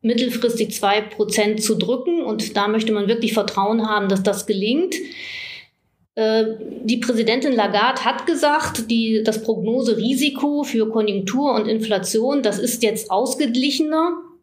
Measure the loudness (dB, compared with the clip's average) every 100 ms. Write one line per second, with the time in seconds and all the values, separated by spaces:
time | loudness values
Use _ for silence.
0 | 0 0 0 0 -2 0 -4 0 0 0
1 | -2 -4 -2 2 0 0 0 0 0 -2
2 | -2 -4 -4 -4 -4 -2 0 0 0 0
3 | 0 0 0 0 -2 -2 0 0 0 0
4 | 0 0 0 -2 -2 -2 0 0 0 -4
5 | -8 -14 -14 -12 -14 -16 -20 _ _ _
6 | _ -2 2 2 0 -2 -10 -6 -2 0
7 | 2 2 2 2 2 2 2 4 2 2
8 | -2 -2 -2 2 2 2 0 -4 0 0
9 | 2 2 2 0 -2 -2 0 0 2 2
10 | 2 2 0 0 -2 0 0 0 2 2
11 | 0 0 -2 0 2 2 2 0 0 -2
12 | 0 0 2 2 0 0 -2 0 0 0
13 | -2 0 0 0 0 2 0 0 0 2
14 | 0 -2 -10 -20